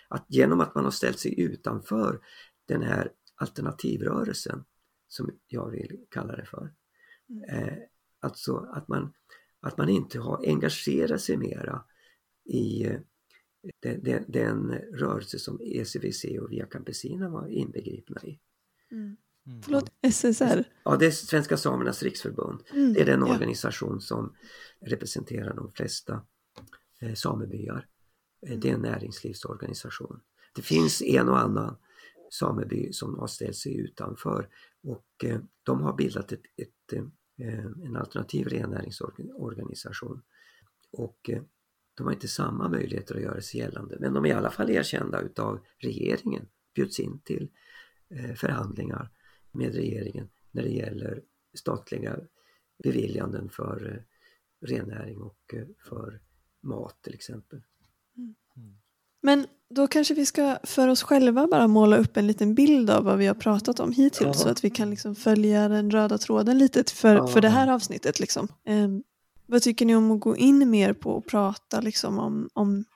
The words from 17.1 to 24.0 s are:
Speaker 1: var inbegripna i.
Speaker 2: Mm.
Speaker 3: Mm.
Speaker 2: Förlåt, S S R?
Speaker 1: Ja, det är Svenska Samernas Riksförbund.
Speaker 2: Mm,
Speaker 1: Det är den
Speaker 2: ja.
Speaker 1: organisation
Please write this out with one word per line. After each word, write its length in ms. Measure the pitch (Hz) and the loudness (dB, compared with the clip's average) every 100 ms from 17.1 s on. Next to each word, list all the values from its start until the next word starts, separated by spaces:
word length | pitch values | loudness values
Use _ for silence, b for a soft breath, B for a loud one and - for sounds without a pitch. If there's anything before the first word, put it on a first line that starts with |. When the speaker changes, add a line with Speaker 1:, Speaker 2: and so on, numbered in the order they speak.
| 180 190 | -8 -8
Speaker 1:
var 180 | 160 - | -8 -6
inbegripna 720 | 220 - - - - - - | -6 -6 -8 -10 -12 -14 -16
i. 160 | - 147 _ _ _ _ _ | -16 -18 _ _ _ _ _
Speaker 2:
Mm. 260 | 220 208 208 _ _ 135 | -14 -14 -16 _ _ -20
Speaker 3:
Mm. 140 | 120 | -14
Speaker 2:
Förlåt, 300 | 285 277 - - | -2 -2 -2 0
S 240 | 269 - 247 | 2 4 2
S 160 | 220 | 4
R? 240 | - 180 - _ | 4 2 0 _
Speaker 1:
Ja, 120 | - 139 | 0 4
det 100 | 160 | 4
är 60 | |
Svenska 460 | 151 - 156 143 151 | 2 0 0 0 0
Samernas 460 | - 127 120 - | 0 -2 -2 -2
Riksförbund. 600 | 131 - - - - - - | -4 -6 -8 -6 -8 -8 -6
Speaker 2:
Mm, 200 | 277 269 | 2 4
Speaker 1:
Det 80 | 208 | 6
är 40 | 139 | 4
den 140 | 131 | 4
Speaker 2:
ja. 140 | 127 | 4
Speaker 1:
organisation 680 | - 113 117 110 - - 98 | 2 0 -4 -6 -4 -6 -6